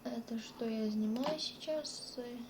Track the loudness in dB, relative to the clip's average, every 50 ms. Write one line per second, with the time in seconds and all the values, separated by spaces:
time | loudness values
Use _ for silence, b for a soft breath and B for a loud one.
0 | -4 -2 -4 -4 -4 -2 -4 -4 -4 -6 -6 -2 0 0 2 4 2 4 4 4
1 | 4 4 4 4 4 4 2 2 0 -4 -4 -4 -2 0 0 0 0 -2 -6 -6
2 | -8 -8 -6 -6 -6 -6 -6 -8 -8